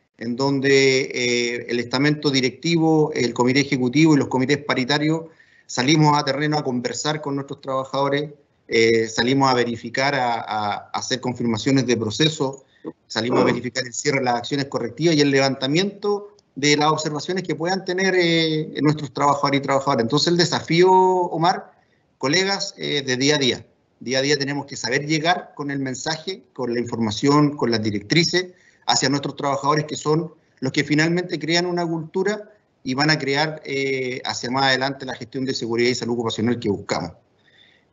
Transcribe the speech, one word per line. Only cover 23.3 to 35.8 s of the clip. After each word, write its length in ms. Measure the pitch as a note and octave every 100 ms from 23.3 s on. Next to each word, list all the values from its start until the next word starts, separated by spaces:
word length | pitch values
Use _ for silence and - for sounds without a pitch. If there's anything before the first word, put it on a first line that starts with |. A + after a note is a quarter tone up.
a 40 | D3
día. 280 | C3 F#2+ - _ _ -
Día 220 | A2+ C3
a 20 |
día 160 | C#3 C#3+
tenemos 260 | C#3 C#3+ C#3
que 100 | B2+
saber 280 | A#2 C#3 D3
llegar 460 | D#3+ E3 D3 - -
con 160 | C#3+
el 80 | C#3
mensaje, 640 | C3+ B2+ D#3 D#3+ F#3+ F#3+ _
con 200 | - B2
la 60 | A#2
información, 800 | A#2 A2+ A2+ G#2+ C#3 D3 D3 C#3+
con 160 | A#2+
las 100 | A2+
directrices 720 | G#2+ G2+ F#2+ D#3 E3+ F3+ F3+ - _ _ -
hacia 220 | A#2 C3
nuestros 260 | C#3 A#2
trabajadores 520 | - C#3 C3+ C#3+ D#3 D3+
que 100 | C3
son 360 | D3 D#3 E3+ - _ -
los 120 | C3
que 120 | D3+
finalmente 540 | C#3 D3+ E3 F3 F3 D#3
crean 280 | D#3 E3+ F3+
una 180 | F3 E3+
cultura 640 | E3 D#3 F#3+ F#3 G#3+ - _ _ _
y 100 | C3
van 160 | C3 D3+
a 80 | D3+
crear, 420 | C#3 C#3 D#3 D#3
eh, 580 | - C#3 C3+ C3+ B2+ B2+
hacia 260 | - A2 B2
más 140 | C3
adelante 420 | C3+ B2+ C3+ C3+ B2+
la 80 |
gestión 300 | A#2 A#2 C3+
de 100 | C3
seguridad 360 | C3+ A2+ A#2